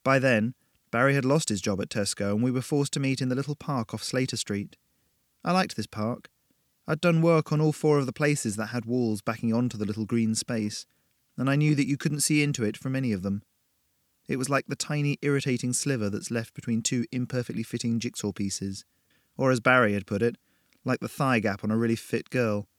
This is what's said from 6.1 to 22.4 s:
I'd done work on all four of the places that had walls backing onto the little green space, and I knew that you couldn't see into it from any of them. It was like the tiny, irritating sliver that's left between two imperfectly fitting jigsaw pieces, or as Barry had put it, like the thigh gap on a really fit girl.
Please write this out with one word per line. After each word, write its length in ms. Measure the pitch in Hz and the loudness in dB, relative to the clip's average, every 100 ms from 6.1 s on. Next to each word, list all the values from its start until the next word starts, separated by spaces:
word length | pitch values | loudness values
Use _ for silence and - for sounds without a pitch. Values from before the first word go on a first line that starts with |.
| 127 - _ _ _ _ _ - | -6 -12 _ _ _ _ _ -6
I'd 140 | 156 | 0
done 200 | 175 165 | 2 4
work 300 | 165 160 - | 6 4 2
on 100 | 151 | 2
all 100 | 156 | 2
four 280 | 151 160 147 | 2 2 2
of 80 | 127 | 0
the 40 | |
places 440 | - 151 147 113 101 | 0 0 2 -2 -4
that 140 | 110 | -4
had 160 | 120 110 | -6 -2
walls 360 | 123 117 107 | 0 0 0
backing 320 | - 110 117 | -4 -2 0
onto 240 | 113 123 104 | 2 0 -2
the 80 | 104 | -4
little 220 | 107 104 | -4 0
green 260 | 117 110 | 0 2
space, 540 | 110 - 117 104 - - _ _ _ _ - | 0 -2 -2 -2 -6 -14 _ _ _ _ -4
and 100 | 135 | 0
I 80 | 143 | 4
knew 200 | 151 143 | 4 4
that 100 | 131 | 2
you 120 | 139 | 0
couldn't 240 | 160 147 | -2 -2
see 200 | - 151 | 2 2
into 220 | 147 139 | 2 0
it 120 | 107 - | -2 -2
from 200 | 131 135 | -4 -2
any 160 | 131 | 0
of 100 | 101 | -2
them. 220 | 98 101 _ _ _ _ _ _ _ _ - | -2 -4 _ _ _ _ _ _ _ _ -6
It 100 | 135 | -4
was 120 | 131 | 0
like 160 | 139 - | -2 -2
the 100 | 135 | -8
tiny, 440 | - 147 143 143 | -4 0 0 0
irritating 500 | 147 139 139 123 123 | 0 0 0 -2 -2
sliver 360 | 120 139 131 104 | -2 -2 0 -2
that's 220 | 101 - | -4 -4
left 240 | 117 113 - | -4 -6 -10
between 260 | - 113 | -2 -2
two 240 | - 127 113 | 0 -2 -2
imperfectly 500 | 127 123 127 120 110 | -4 -2 -4 -4 -6
fitting 380 | 113 123 120 113 | -6 -4 -2 -2
jigsaw 320 | 120 - 104 | -2 -4 -6
pieces, 540 | - 98 - 98 98 - _ _ _ _ - | -2 -4 -4 -6 -8 -14 _ _ _ _ 0
or 140 | 131 | 2
as 80 | 127 | 4
Barry 340 | 131 127 110 | 6 6 6
had 140 | 101 - | 2 -2
put 160 | 101 | 0
it, 160 | 117 - _ _ _ _ | 0 -2 _ _ _ _
like 160 | 120 127 | -4 -4
the 80 | 113 | -4
thigh 320 | - 139 120 | -2 2 2
gap 240 | 104 98 | 2 -2
on 60 | 107 | 0
a 80 | 110 | 0
really 180 | 117 113 | 2 0
fit 360 | - 120 - | -2 -6 -2
girl. 360 | 131 | -2